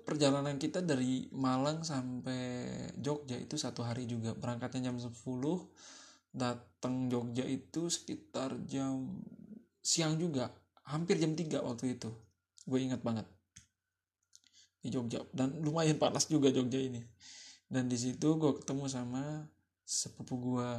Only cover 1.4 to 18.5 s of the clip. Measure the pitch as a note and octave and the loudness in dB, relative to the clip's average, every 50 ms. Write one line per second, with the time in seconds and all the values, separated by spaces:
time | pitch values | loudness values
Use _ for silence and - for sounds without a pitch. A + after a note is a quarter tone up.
1.4 | C3+ C3 B2+ C3 C3+ D3 D#3 D#3+ E3 D#3+ D3 C3 B2+ B2+ B2+ B2 A#2+ C3 B2+ B2+ | 2 4 4 4 4 2 2 0 -2 -2 -2 -2 -2 -2 -4 -4 -4 -4 -4 -2
2.4 | B2+ B2 B2 B2 B2 B2+ B2+ B2+ B2+ - - B2+ A#2+ C#3+ D3+ D3 D3 C3 B2 B2 | -2 -4 -4 -4 -4 -6 -6 -6 -6 -8 -8 -4 -2 -2 -2 -2 -2 -4 -6 -6
3.4 | - - D#3 D3 C#3 B2+ A#2 - A#2+ A#2+ A#2+ B2 B2+ B2 B2 A#2 A2+ A2+ G#2+ G#2 | -4 -4 -4 -4 -4 -4 -4 -4 -2 -2 -2 -2 -2 -2 -2 -2 -2 -2 -4 -2
4.4 | G2 A#2+ A#2+ A#2+ B2+ B2 - C3 B2+ B2+ B2 B2 A#2+ A#2+ A#2 - - C3+ B2+ B2 | -2 -4 -2 -2 -4 -4 -4 -2 -2 -2 -2 -4 -6 -8 -10 -8 -6 -4 -4 0
5.4 | C3 D3+ F3 F3+ F3+ - - - - - - - - - - - _ _ - C3 | 0 0 0 0 -2 -8 -14 -20 -20 -20 -20 -20 -20 -20 -20 -20 _ _ -6 -2
6.4 | B2+ B2 A#2+ A#2+ - - _ _ - B2+ B2+ B2+ B2+ B2+ B2 A#2+ A#2 A#2+ A#2 B2+ | -2 -2 -2 -4 -8 -16 _ _ -2 -2 0 0 0 2 2 0 0 0 -2 -2
7.4 | B2 - C3+ C3 - - - D#3+ E3+ E3+ E3+ - - - E3 - - - - B2 | 0 0 -2 -4 -4 -4 -4 -2 0 0 -2 -4 -4 -6 -8 -8 -8 -8 -4 -4
8.4 | C3 C3+ C3+ - - - - C3+ C3+ C3+ C3+ C3 C3 - - - - - - - | -2 -2 -4 -4 -6 -4 -2 -2 0 0 0 -2 -2 -4 -6 -8 -10 -12 -14 -16
9.4 | - - - - - _ _ _ - - - D#3+ E3 D#3 D#3+ D#3 F3 F3 D3 C3 | -18 -18 -18 -18 -20 _ _ _ 0 2 2 4 4 2 2 2 2 2 2 0
10.4 | A#2+ A2+ - - - _ _ - - C3+ C#3+ D#3 E3+ E3 G3 D#3+ E3 D#3+ D#3 D#3 | 0 -2 -4 -10 -20 _ _ -18 -8 -4 -4 0 2 4 4 4 4 4 2 0
11.4 | E3 D3+ C#3 C3+ - B2+ A#2+ A#2 - B2+ A#2+ A#2+ - A2+ A#2 - - - _ _ | -2 -2 -2 -2 -2 -2 -2 -2 -2 -2 -2 -2 -4 -8 -8 -10 -14 -20 _ _
12.4 | _ _ _ - - - C3 C3 C3 C3 B2+ A2+ - A#2+ A2+ A2 F#2+ - - _ | _ _ _ -14 -4 0 2 2 2 2 0 0 0 0 0 0 -2 -6 -12 _
13.4 | _ _ _ - - _ _ _ _ _ _ _ _ _ _ _ _ _ - - | _ _ _ -20 -20 _ _ _ _ _ _ _ _ _ _ _ _ _ -20 -20
14.4 | _ _ _ - - _ _ _ - B2 C3 C3 A#2 A#2 B2+ - - - - C3+ | _ _ _ -20 -20 _ _ _ -6 -4 -2 -2 -2 -2 -2 -4 -6 -4 -2 0
15.4 | C3 C3+ D#3 D#3 D#3+ D3+ D3 E3 D#3+ D#3 D3+ D3 D3 - - - - - D#3 D3 | 0 0 0 0 0 0 2 4 4 4 6 6 4 4 4 2 2 2 4 6
16.4 | C3+ C3+ B2 C3 B2+ A#2+ B2+ C3+ C3 C3 A#2+ A#2+ A#2 - - _ - - - - | 6 6 6 6 2 2 2 0 0 -2 -4 -6 -8 -12 -16 _ -20 -20 -20 -18
17.4 | - - - - _ _ - C3 B2 B2 B2 A#2 A#2+ B2+ B2 - D3+ D3+ D#3+ D#3+ | -20 -20 -20 -20 _ _ 0 0 2 2 0 0 0 0 0 2 4 4 4 6
18.4 | D#3 C#3+ | 6 4